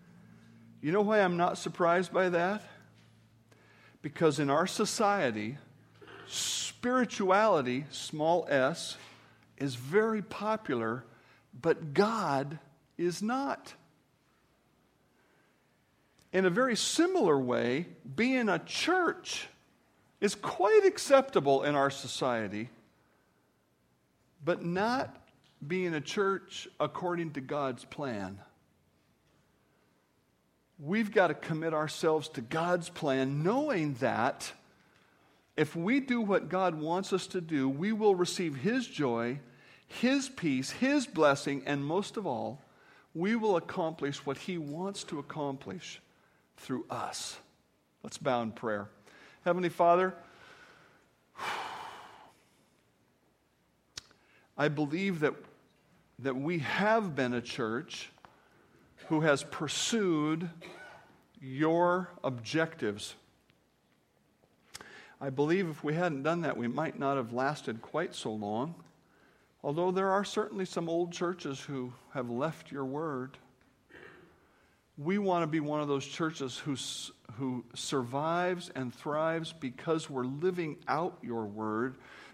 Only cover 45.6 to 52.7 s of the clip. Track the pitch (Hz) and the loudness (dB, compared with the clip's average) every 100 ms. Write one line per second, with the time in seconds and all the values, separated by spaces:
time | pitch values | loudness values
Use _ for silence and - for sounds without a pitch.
45.6 | 98 - - - - _ _ _ _ - | -8 -12 -12 -16 -20 _ _ _ _ -16
46.6 | - 131 - - - - - - - _ | -6 -6 -6 -8 -8 -8 -10 -12 -18 _
47.6 | _ _ _ _ - - 143 123 113 - | _ _ _ _ -16 -6 -2 0 -2 -4
48.6 | 120 104 104 - - - - - 180 175 | -4 -4 -6 -14 -20 -20 -20 -4 0 0
49.6 | 175 - 170 175 185 - - - - - | 0 4 6 6 4 -2 -14 -20 -20 -20
50.6 | - - - _ _ _ _ - - - | -20 -20 -20 _ _ _ _ -10 -6 -6
51.6 | - - - - - - - _ _ _ | -8 -10 -12 -16 -18 -20 -20 _ _ _
52.6 | _ | _